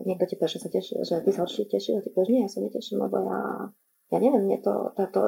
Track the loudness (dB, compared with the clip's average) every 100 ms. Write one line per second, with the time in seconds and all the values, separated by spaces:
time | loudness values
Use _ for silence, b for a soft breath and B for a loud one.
0 | -4 -2 -2 0 -2 -2 -4 -4 -4 -6
1 | -2 0 2 0 -2 -2 -2 -2 0 -2
2 | 0 0 4 4 2 -2 -4 -6 -4 -2
3 | 0 0 0 -2 -4 -6 -8 -12 _ _
4 | _ 2 4 4 2 0 0 0 0 -2
5 | 0 2